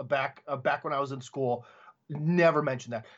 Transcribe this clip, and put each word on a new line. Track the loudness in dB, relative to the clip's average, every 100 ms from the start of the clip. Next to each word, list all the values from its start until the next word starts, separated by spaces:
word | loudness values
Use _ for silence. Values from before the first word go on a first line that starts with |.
| -2
back, | 0 0 -6 -8
uh, | -2
back | 0 0
when | -2
I | -2
was | -2
in | -6
school, | -10 -4 -2 -2 -6 -20 -20 _ -12
never | -4 0 6 6 4
mention | 0 -4 -6
that. | -10 -10